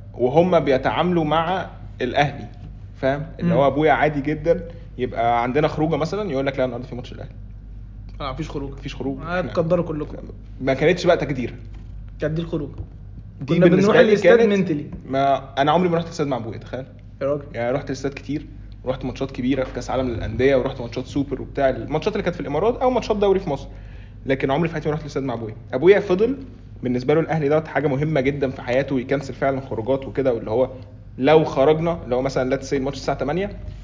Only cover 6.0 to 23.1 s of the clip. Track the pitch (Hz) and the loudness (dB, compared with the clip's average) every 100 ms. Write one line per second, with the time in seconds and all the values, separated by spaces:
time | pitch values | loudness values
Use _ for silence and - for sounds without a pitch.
6 | 160 202 202 135 139 135 127 120 - 117 | -2 -2 -2 -2 -2 0 -2 -4 -10 -10
7 | - - - - - - - - - - | -12 -12 -12 -14 -14 -16 -16 -14 -14 -14
8 | - - 143 135 151 151 139 - 139 - | -14 -10 -8 -6 -6 -6 -8 -10 -10 -6
9 | 135 135 160 180 131 180 165 175 165 151 | -6 -6 -4 -2 0 -2 2 2 0 -4
10 | 147 - - - - - 131 131 - 185 | -6 -10 -14 -14 -16 -4 -2 2 4 4
11 | 170 165 143 127 110 - - - - - | 4 4 2 -2 -4 -8 -14 -14 -14 -14
12 | - - 151 156 170 165 143 - - - | -14 -6 -2 -2 -4 -4 -6 -10 -14 -14
13 | - - - - - 175 180 185 202 240 | -16 -16 -16 -12 0 6 8 8 8 8
14 | 220 208 170 233 220 196 175 147 139 - | 8 8 8 8 8 4 2 -2 -4 -12
15 | - 135 139 135 - - 143 165 180 165 | -4 2 4 2 0 2 4 4 4 2
16 | 170 - 143 123 113 104 - 123 135 - | -2 -4 -2 -2 -4 -10 -10 -10 -10 -16
17 | - - 139 147 - 113 120 135 - 131 | -18 -6 -2 -2 -4 -4 -2 -2 -4 -6
18 | 139 - - 147 - - - - 123 131 | -6 -6 -6 -6 -6 -14 -16 -8 -6 -4
19 | 131 120 135 - 123 135 127 123 120 123 | -6 -6 -6 -2 0 0 -2 -6 -4 -2
20 | 127 107 104 113 131 135 120 - 117 127 | -2 -4 -4 2 4 4 2 -4 -8 -8
21 | 123 147 139 127 110 - 135 123 113 151 | -4 -4 -4 -6 -6 0 0 0 -4 -2
22 | 214 202 180 170 135 147 214 240 254 247 | -2 -2 -4 -4 -4 0 0 2 2 2
23 | - | 0